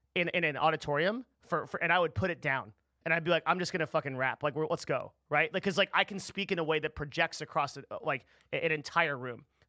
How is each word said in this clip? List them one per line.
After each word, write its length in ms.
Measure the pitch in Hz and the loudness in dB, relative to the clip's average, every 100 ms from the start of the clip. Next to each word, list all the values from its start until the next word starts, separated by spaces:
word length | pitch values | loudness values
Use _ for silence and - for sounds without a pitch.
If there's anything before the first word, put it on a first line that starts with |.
| _ 180 | _ -2
in, 140 | 170 | 0
in 160 | 180 160 | 2 0
an 100 | 135 | 4
auditorium 680 | 156 156 151 143 175 240 - _ - | 2 2 0 2 2 0 -6 _ -4
for, 220 | 160 - | -4 -2
for, 160 | - | -2
and 80 | 170 | 2
I 80 | 180 | 4
would 160 | 160 - | 2 0
put 140 | 180 | -2
it 120 | 139 | 0
down, 300 | 147 135 107 - _ _ | -2 -2 -4 -14 _ _
and 100 | 165 | -2
I'd 120 | 165 160 | 0 2
be 60 | |
like, 120 | 165 156 | 2 2
"I'm 140 | 180 | 0
just 140 | 175 | 0
gonna 120 | 180 156 | -2 0
fucking 300 | 160 139 131 | 0 -2 0
rap. 280 | 131 117 | -2 0
Like, 120 | 147 143 | -2 0
we're, 120 | 156 | -2
let's 180 | 160 - | -2 0
go," 260 | 131 98 _ - | -2 -4 _ 0
right? 260 | 151 156 | 2 2
Like, 100 | 175 | 0
'cause, 140 | 196 175 | 0 0
like, 120 | 185 | 2
I 120 | 175 190 | 2 2
can 140 | 196 | -2
speak 340 | - - 196 | -8 -6 -2
in 60 | 175 | 0
a 40 | |
way 160 | 156 156 | 2 0
that 160 | 151 - | 0 -6
projects 460 | 147 165 165 - | -4 0 -2 -2
across, 340 | 151 160 143 143 | -6 -2 -2 -6
uh, 60 | - 104 | -12 -6
like, 240 | 160 131 - _ _ | -4 -4 -6 _ _
a-, 100 | 143 | -2
an 80 | 165 | 0
entire 460 | 156 - 170 160 135 | -2 -2 0 0 0
room. 260 | 127 117 - _ | -8 -10 -16 _